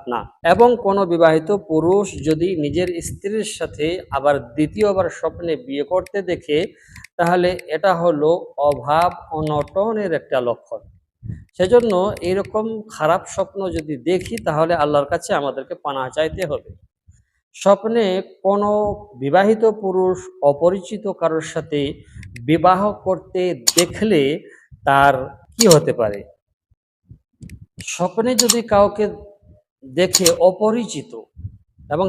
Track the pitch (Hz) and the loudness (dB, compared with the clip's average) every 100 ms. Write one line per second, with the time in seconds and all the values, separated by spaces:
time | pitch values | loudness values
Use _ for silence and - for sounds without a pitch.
0 | - 120 98 _ 165 190 240 240 202 196 | -6 -8 -8 _ 2 6 4 4 0 0
1 | 185 170 165 160 160 202 202 156 160 196 | 0 4 4 4 0 -4 -2 0 2 2
2 | 202 - 139 156 180 175 147 147 180 170 | 0 -4 -2 0 -2 -2 -2 -2 -2 -4
3 | - - 196 214 196 - 160 - 156 185 | -10 -10 -6 -6 -6 -8 -10 -4 -4 -4
4 | - 139 143 143 120 - 151 208 208 190 | -6 -2 0 0 -2 -2 -2 0 0 2
5 | 175 - 160 165 170 143 127 139 143 185 | -2 -4 -8 -6 -6 -6 -6 -6 -2 -4
6 | 180 202 180 165 - 147 - - - - | -2 -6 -4 -6 -2 -2 -2 -8 -20 -20
7 | - - 170 180 180 175 - 156 196 170 | -10 -2 0 2 0 -2 -6 0 0 2
8 | 175 151 151 180 - - 147 135 127 156 | 0 2 2 0 -4 -2 0 0 0 2
9 | 175 175 - 156 156 147 143 190 214 214 | 0 -2 -8 -6 -2 -2 -2 -2 -2 -2
10 | 196 151 - 135 120 110 - 110 - _ | -2 -4 -2 -2 -2 -4 -8 -14 -14 _
11 | _ _ - - - - 185 240 233 180 | _ _ -14 -14 -10 -4 4 4 4 2
12 | 196 - 170 190 190 214 220 220 214 - | 0 -2 -4 -2 -2 -4 -4 -8 -12 -2
13 | 156 180 - - 190 196 190 165 156 139 | 0 0 -2 -8 -6 -6 -6 -6 -6 -6
14 | 139 180 - 226 170 151 165 175 147 147 | -2 -2 -2 -8 -2 0 0 2 2 2
15 | 139 170 - 175 143 131 131 - 147 139 | 0 -2 -2 -2 -2 -6 -10 -8 -6 -6
16 | 127 151 160 160 165 127 - - _ _ | -4 -2 -4 -4 -6 -6 -8 -20 _ _
17 | _ _ _ _ _ - 196 196 226 233 | _ _ _ _ _ 0 2 2 2 0
18 | 202 185 185 - 190 202 208 208 208 196 | 0 0 -4 -4 0 2 2 0 0 -4
19 | - 123 135 170 202 220 226 214 190 185 | -12 -8 2 4 4 4 2 2 -2 0
20 | 185 180 - - 143 143 170 196 - 214 | 0 -2 -8 -2 0 2 2 2 -4 -8
21 | 196 180 165 160 156 160 156 147 139 - | -8 -2 -2 -2 -6 -8 -4 -4 -4 -6
22 | - - - 120 120 160 180 185 208 202 | -16 -20 -18 -8 0 2 4 2 0 -2
23 | 190 185 - 185 180 143 - - 180 - | -4 -4 -4 -4 -4 -4 -2 0 0 0
24 | 220 170 139 160 - - _ - - 139 | 0 2 2 -2 -8 -20 _ -4 2 6
25 | 139 131 139 - _ - 226 156 131 123 | 6 4 -2 -14 _ 2 6 6 4 -2
26 | 110 101 - _ _ _ _ _ _ _ | -2 -4 -12 _ _ _ _ _ _ _
27 | - - _ _ - - - - - - | -20 -20 _ _ -20 -20 -20 -16 -10 -4
28 | 175 233 233 247 247 233 226 202 202 208 | -4 -2 0 2 0 0 2 4 4 2
29 | 202 - - _ _ - _ _ - 131 | -4 -6 -16 _ _ -20 _ _ -6 0
30 | 185 - 170 170 180 185 214 233 220 147 | 2 4 4 6 4 4 0 0 -4 -8
31 | - 113 104 - - - _ _ - 151 | -10 -14 -18 -16 -16 -16 _ _ -6 -2